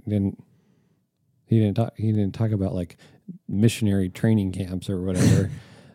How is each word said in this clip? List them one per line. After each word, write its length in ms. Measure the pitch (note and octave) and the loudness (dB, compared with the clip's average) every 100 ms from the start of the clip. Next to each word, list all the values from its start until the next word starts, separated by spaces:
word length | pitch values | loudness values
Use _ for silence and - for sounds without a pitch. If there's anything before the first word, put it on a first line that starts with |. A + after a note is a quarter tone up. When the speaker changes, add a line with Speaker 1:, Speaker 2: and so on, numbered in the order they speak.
| - | -4
Speaker 1:
didn't, 340 | G#2 G2 - _ _ _ _ _ _ _ _ _ _ _ | -2 -2 -4 _ _ _ _ _ _ _ _ _ _ _
he 140 | A2+ | 2
didn't 160 | G#2 F#2+ | 2 0
talk, 180 | A2+ - | -2 -2
he 140 | G#2+ | 0
didn't 220 | G#2+ G2 | 0 0
talk 180 | - A2+ | -2 -2
about, 220 | G#2+ F#2+ | 0 -2
like, 240 | F2+ F2 - - _ - F3 - | -4 -6 -10 -20 _ -20 -18 -6
missionary 640 | G2 A2+ - G#2+ G2 F#2 | 2 2 2 0 0 0
training 420 | - A2+ A2 F#2+ | -2 0 2 0
camps 360 | F#2 F#2 F#2 - | -4 -8 -8 -6
or 120 | F#2+ | -6
whatever." 500 | F#2 F2+ - - G2 - | -4 2 4 4 2 -6
Speaker 2:
<laughs> 40 | - - - | -16 -20 -20